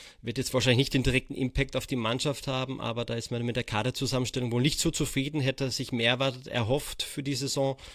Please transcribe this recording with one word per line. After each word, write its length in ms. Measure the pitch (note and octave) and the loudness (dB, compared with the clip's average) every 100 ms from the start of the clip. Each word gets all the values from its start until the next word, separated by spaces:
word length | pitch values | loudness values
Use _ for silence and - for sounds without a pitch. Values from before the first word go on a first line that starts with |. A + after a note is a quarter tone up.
| - - | -20 -12
Wird 180 | - A#2+ | -6 -4
jetzt 140 | A#2+ | 0
wahrscheinlich 260 | B2+ B2+ A#2+ | 2 6 6
nicht 160 | C#3 | 6
den 100 | C3+ | 4
direkten 320 | C3 B2+ - C#3 | 4 2 0 -4
Impact 400 | B2+ C3+ C#3 C3 | 0 0 0 -2
auf 100 | - | -2
die 80 | |
Mannschaft 540 | B2+ A2 B2 D3+ C#3 - | -2 0 0 0 -2 -2
haben, 320 | C3 C3 C3 | -2 -2 -4
aber 240 | A2+ A#2 | -4 -4
da 100 | A#2 | -2
ist 160 | A#2 - | -4 -2
man 140 | A#2 | -2
mit 100 | A#2+ | -2
der 80 | A#2+ | -2
Kaderzusammenstellung 880 | - G#2+ B2 - C3 B2+ A#2+ C3 A#2+ | 0 0 0 0 0 0 0 0 2
wohl 120 | A#2+ | 2
nicht 180 | C#3+ - | 2 2
so 100 | E3 | 0
zufrieden, 500 | - D3 C#3 C#3 D3+ | 0 -2 -2 -2 -2
hätte 300 | C3 C3 C3 | -2 -2 -4
sich 220 | - B2 | -4 -2
mehr 180 | A#2+ A#2 | 0 2
erwartet, 380 | B2 C3+ B2+ C3 | 2 0 -2 -4
erhofft 560 | A#2+ A2 C#3+ - - | -2 2 0 0 -8
für 180 | - - | -8 -4
die 140 | C#3 C3 | -4 -2
Saison. 400 | C#3 D3 C3+ C3+ - | -2 0 0 0 -10